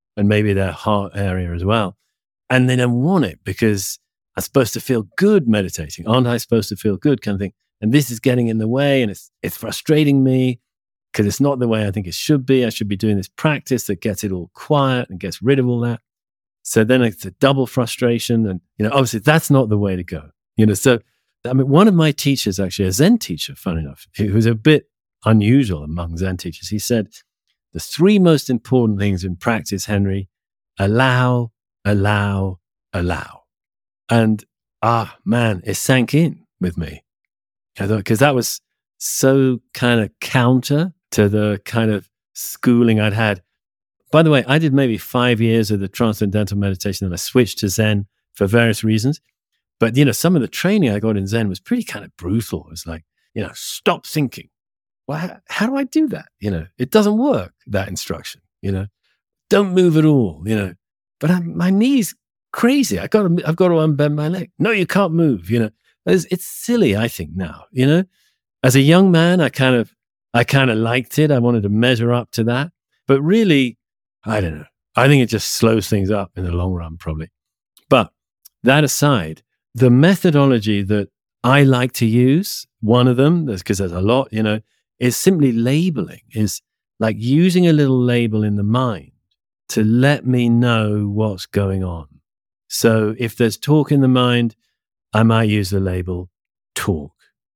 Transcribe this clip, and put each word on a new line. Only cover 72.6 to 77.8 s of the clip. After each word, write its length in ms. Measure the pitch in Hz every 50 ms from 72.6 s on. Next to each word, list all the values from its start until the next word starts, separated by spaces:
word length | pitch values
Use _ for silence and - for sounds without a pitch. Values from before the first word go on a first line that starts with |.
| 143 170 - _ _ _ _ _ _ -
But 140 | 135 139
really, 560 | 143 156 196 226 220 196 156 139 131 120 113 _ _ _ _ _ _ _ _ _ -
I 160 | 110 110 107
don't 140 | 95 82 78 73
know. 80 | 73 - _ _ _ _ _
I 120 | - 123 139
think 160 | 147 139 123
it 60 | 107
just 240 | 117 104 - - -
slows 340 | - - 113 113 113 98 -
things 220 | 110 101 95 95
up 200 | 107 101 98 - _ 98
in 60 | 90
the 60 | 87
long 220 | 85 87 90 95 92
run, 240 | 85 82 80 82 85
probably. 320 | - 85 78 78 80 - _ _ _ _ _ _ _ _ _ _